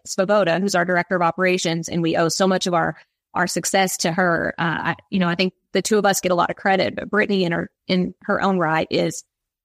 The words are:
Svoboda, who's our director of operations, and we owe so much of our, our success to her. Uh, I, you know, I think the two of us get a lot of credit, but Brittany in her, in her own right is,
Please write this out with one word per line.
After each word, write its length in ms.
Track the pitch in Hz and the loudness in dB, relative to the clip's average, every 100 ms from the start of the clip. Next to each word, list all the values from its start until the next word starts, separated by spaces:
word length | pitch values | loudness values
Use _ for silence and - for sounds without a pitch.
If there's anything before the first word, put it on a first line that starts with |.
| - | -8
Svoboda, 540 | - 190 208 175 165 | -2 2 2 2 2
who's 160 | 196 185 | 0 0
our 80 | |
director 320 | 180 175 - 185 | 0 0 0 0
of 60 | |
operations, 640 | 170 - 185 180 175 165 165 | 0 2 0 2 0 -2 -4
and 140 | 175 | -2
we 160 | 165 170 | 0 2
owe 100 | 165 | 0
so 200 | - 190 | 2 2
much 180 | 185 185 | 0 0
of 80 | |
our, 240 | 170 160 156 - _ _ 160 | 0 0 -4 -14 _ _ -4
our 100 | 180 | -2
success 520 | 175 - 196 185 - | -2 0 0 0 0
to 140 | 180 | -2
her. 440 | 175 185 165 - - | 0 0 0 -2 -2
Uh, 60 | |
I, 320 | 165 160 165 160 - | -4 -2 -4 -6 -4
you 80 | 196 | -2
know, 80 | 175 | 0
I 80 | 170 | 0
think 180 | 185 - _ | -2 -4 _
the 120 | 196 | -4
two 160 | - 214 | 0 2
of 80 | 196 | 2
us 140 | 190 | 2
get 100 | 180 | 0
a 40 | 175 | 2
lot 140 | 175 | 0
of 60 | - | 0
credit, 400 | 202 190 - - | 0 2 0 -4
but 140 | - | -4
Brittany 340 | 202 208 196 | -2 0 0
in 80 | 175 | 0
her, 180 | 170 180 _ - | -2 -6 _ -2
in 280 | 185 180 - | 0 -2 -4
her 180 | - 202 | -4 0
own 160 | 196 185 | 0 0
right 300 | 160 160 - | 2 0 -2
is, 340 | 170 170 - - _ _ _ | -2 -2 -4 -12 _ _ _